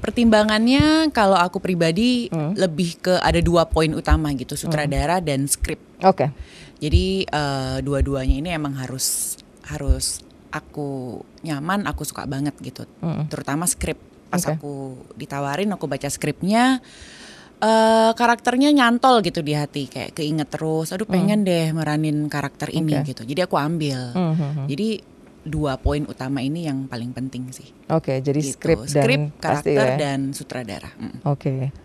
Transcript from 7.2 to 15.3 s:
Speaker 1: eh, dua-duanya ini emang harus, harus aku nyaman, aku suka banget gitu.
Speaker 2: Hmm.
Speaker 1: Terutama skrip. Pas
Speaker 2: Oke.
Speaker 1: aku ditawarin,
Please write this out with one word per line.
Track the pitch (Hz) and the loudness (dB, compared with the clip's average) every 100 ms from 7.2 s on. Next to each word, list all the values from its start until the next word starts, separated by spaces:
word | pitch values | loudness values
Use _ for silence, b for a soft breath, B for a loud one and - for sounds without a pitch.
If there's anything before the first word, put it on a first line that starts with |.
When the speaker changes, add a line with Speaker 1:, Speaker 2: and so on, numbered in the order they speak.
Speaker 1:
eh, | - 151 143 139 131 131 | -2 -2 0 -2 -2 -4
dua-duanya | 135 139 135 139 131 135 | -2 0 0 0 0 0
ini | 165 | 0
emang | 165 147 | -4 -4
harus, | 139 127 131 - - - - - - | -6 -8 -4 -4 -4 -6 -10 -16 -20
harus | - 151 139 - - - - - - | -12 -8 0 0 0 -8 -12 -20 -12
aku | 151 - - 143 135 127 - - - | -12 -10 -10 -8 -6 -8 -12 -14 -14
nyaman, | 160 143 156 196 | -8 -6 -2 -2
aku | 185 151 | -2 -6
suka | 151 - | -8 -8
banget | 127 135 147 - | -6 -4 -4 -4
gitu. | 127 - 117 - | -12 -14 -16 -8
Speaker 2:
Hmm. | 165 156 151 | -6 -4 -4
Speaker 1:
Terutama | 147 139 143 175 | -6 -6 -4 -2
skrip. | - - - - - - | -2 -4 -6 -10 -20 -6
Pas | 185 | -4
Speaker 2:
Oke. | 170 | -2
Speaker 1:
aku | 156 147 139 135 127 - | -4 -6 -10 -10 -12 -18
ditawarin, | - - | -16 -10